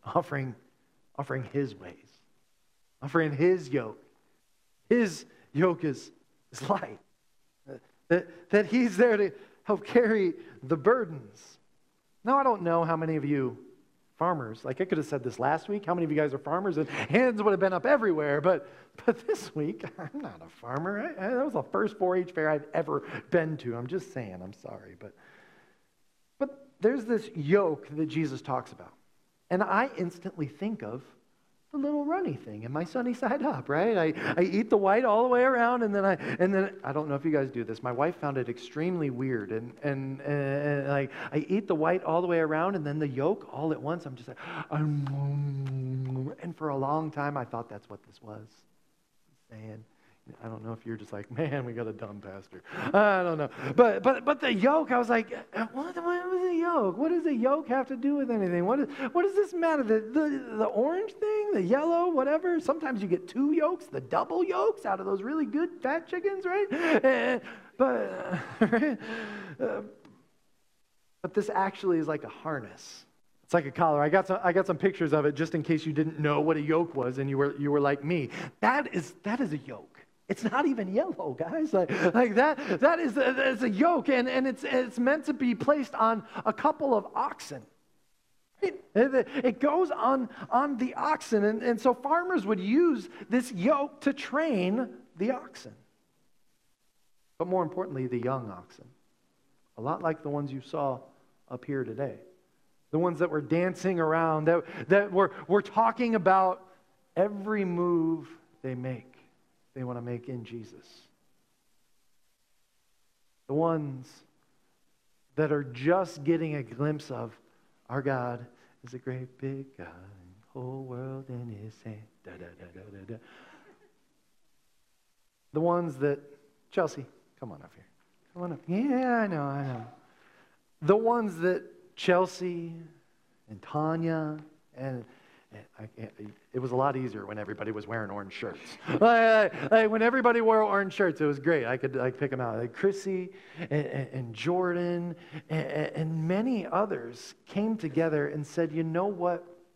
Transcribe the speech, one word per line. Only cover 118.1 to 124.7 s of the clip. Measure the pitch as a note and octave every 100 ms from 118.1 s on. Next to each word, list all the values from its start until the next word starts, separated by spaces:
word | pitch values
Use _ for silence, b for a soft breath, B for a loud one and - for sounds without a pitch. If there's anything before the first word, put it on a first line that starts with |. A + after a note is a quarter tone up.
| C3+ B2 A#2+ A#2+ b b b
is | B2+
a | B2
great | C3+ B2+ B2+ _
big | C3+ C3+ C3+ -
God, | F2
the | E2+ F#2 G2 - - _ C3+
whole | B2+ C3+
world | C3 B2 C3 C3+ C3
in | B2 A#2+
his | G#2 G#2+ -
hand." | A2+ G#2+ A2 _
Da, | -
da, | F2+ E2+ E2+
da, | F2+
da, | F2+ G2+ G2+
da, | F#2+
da. | A2 B B B B B B B _ _ _ _ _ _ _ _